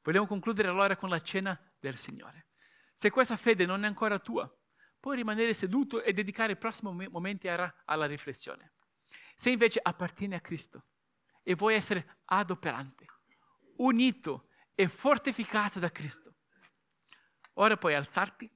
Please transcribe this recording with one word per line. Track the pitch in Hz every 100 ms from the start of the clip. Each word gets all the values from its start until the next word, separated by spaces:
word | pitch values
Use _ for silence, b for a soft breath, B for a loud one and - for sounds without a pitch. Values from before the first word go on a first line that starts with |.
Vogliamo | - 185 208
concludere | 202 226 208 202
allora | 185 196 190
con | 190
la | 170
cena | - 190 190 175 _ _
del | 135 123
Signore. | - - - 160 _ b b b b
Se | - 208
questa | 254 254 220
fede | 233 208 175
non | 190
è | 208
ancora | 202 220 196
tua, | - - - _ _ b b b
puoi | 269 262
rimanere | 220 214 226
seduto | 214 190 240 277 226
e | -
dedicare | 196 202 - 220
i | 196
prossimi | 226 - 208
mom-, | 180 190
momenti | 170 185 202 185
a | 170
ra-, | 175 - -
alla | 156 147
riflessione. | 147 143 - - - - _ _ _ _ B B -
Se | 247
invece | 247 233 -
appartieni | - - 180 - 202 175
a |
Cristo | - 160 - - _ _ _ _ _ _
e | - 175
vuoi | 214 214
essere | - 190 - _ -
adoperante, | 185 185 180 165 123 135 _ - _ _ _ _ _ _ -
unito | 254 233 254 - 160 127 _ b b
e | - 185
fortificato | - 277 269 - 240 220 214 208 190
da | 170
Cristo, | - 147 - - _ _ _ _ _ _ _ _ b b b -
ora | - 208 214
puoi | 170 147
alzarti | 143 - 196 _ 226